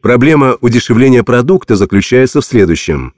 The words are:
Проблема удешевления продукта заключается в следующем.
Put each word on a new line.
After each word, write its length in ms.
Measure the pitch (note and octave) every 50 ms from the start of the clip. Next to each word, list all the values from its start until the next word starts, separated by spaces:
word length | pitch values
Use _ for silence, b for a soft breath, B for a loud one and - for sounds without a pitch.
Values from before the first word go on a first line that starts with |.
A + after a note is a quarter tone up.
Проблема 560 | - G#2+ B2 A#2+ B2+ D3 D#3+ D3 C#3 B2+ A#2+ -
удешевления 640 | - A#2+ A#2 B2 - - A#2 A2+ C3 C3+ B2+ A#2+
продукта 520 | A2 - A#2+ B2 B2 C#3+ F#3+ F#3 - - A#2
заключается 680 | F#2+ G2+ - - G2+ F#2 - B2 B2+ C3 B2+ - D3+
в 20 | C3
следующем. 680 | - - A#2 G2 E2+ E2 D2+ - - D#2 C#2 B1+ B1+ _